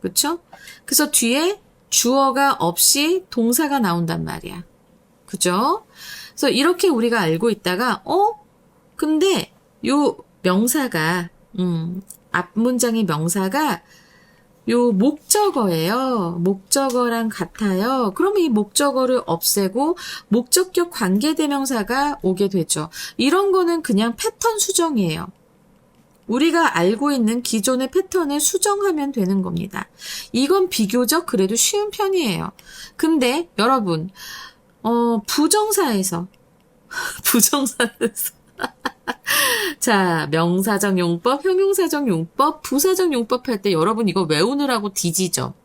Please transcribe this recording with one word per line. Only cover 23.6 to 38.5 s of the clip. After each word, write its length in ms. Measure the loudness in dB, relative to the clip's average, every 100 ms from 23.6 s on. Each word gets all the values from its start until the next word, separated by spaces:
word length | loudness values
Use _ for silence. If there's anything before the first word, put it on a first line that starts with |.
| 2 0
그냥 340 | 0 2 2 -2
패턴 420 | -6 -2 -2 0
수정이에요. 680 | 0 0 0 0 0 -2 -8 -14 _ _ _ _ _ _ _ _ -4
우리가 500 | 2 4 4 2 4
알고 340 | 2 2 0
있는 300 | 2 2 0
기존의 500 | -2 -2 0 0 0
패턴을 480 | -2 -2 -2 -2 0
수정하면 720 | 0 0 0 0 0 -2 -4
되는 300 | -2 0 0
겁니다. 480 | -2 -4 -6 -8 -12 _ -14 -14 -6
이건 380 | -2 2 2 2
비교적 560 | 0 0 0 2 0 0
그래도 300 | 0 0 0
쉬운 340 | 0 0 -4
편이에요. 640 | -2 0 0 0 -2 -6 -10 -20 -20 -20 _
근데 540 | 2 4 2 0 -4 0
여러분, 520 | 2 2 2 -2 -4 -12 -18 -16 -18 _ _ _
어, 380 | -2 0 2 0 -2
부정사에서, 1000 | 0 4 4 2 0 0 0 -2 -6 -8 _ _ _ _ _ _
<laughs> 360 | -10 -10 -6 0
부정사에서. 1080 | 2 2 0 -2 -2 -4 -2 -4 -4 -10 _ _